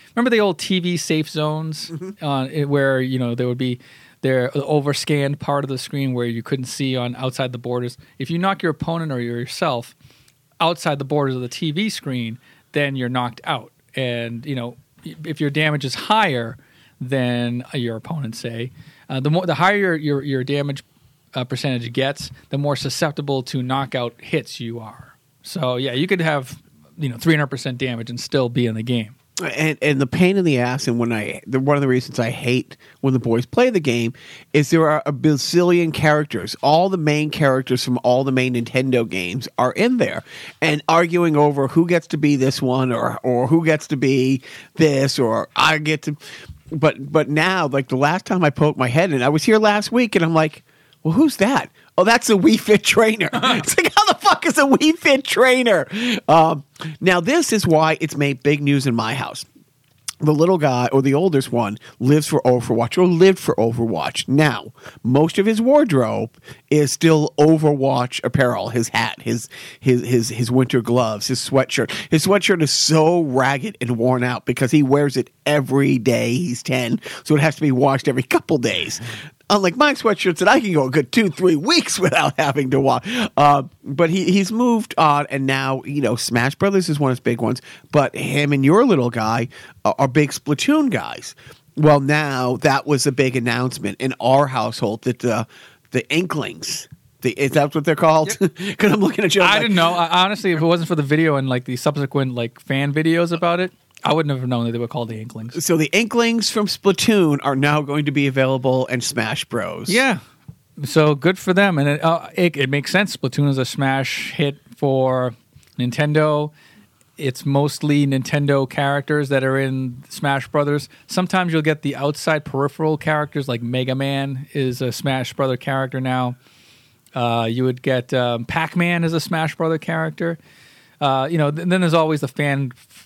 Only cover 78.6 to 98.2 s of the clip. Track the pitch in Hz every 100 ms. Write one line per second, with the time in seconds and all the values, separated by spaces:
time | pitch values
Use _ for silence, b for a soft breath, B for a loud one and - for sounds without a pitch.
78.6 | 117 92 - - 120 B B - - 202
79.6 | 185 254 294 269 226 196 185 160 180 269
80.6 | 208 156 131 147 131 226 202 147 180 151
81.6 | 208 339 - - 185 165 143 - 147 135
82.6 | 131 135 135 123 196 247 214 - 147 143
83.6 | 127 - - 139 165 190 180 196 190 220
84.6 | 247 233 - - 156 143 147 139 135 135
85.6 | 135 135 - 143 120 120 - 120 131 -
86.6 | 196 196 160 147 135 123 - 117 117 127
87.6 | B B _ 151 135 - 139 143 147 139
88.6 | 135 196 262 156 120 117 110 117 117 B
89.6 | B - 104 - 135 139 143 - 147 147
90.6 | - 311 277 117 58 - - - B B
91.6 | _ - 151 143 135 151 147 131 127 123
92.6 | 147 135 143 139 147 135 131 123 120 120
93.6 | 127 - 101 - 131 - 120 135 139 127
94.6 | 113 - 107 117 127 120 123 113 120 B
95.6 | B B _ 123 - 156 180 156 101 80
96.6 | - - - - _ _ 123 117 139 151
97.6 | 143 160 147 151 165 156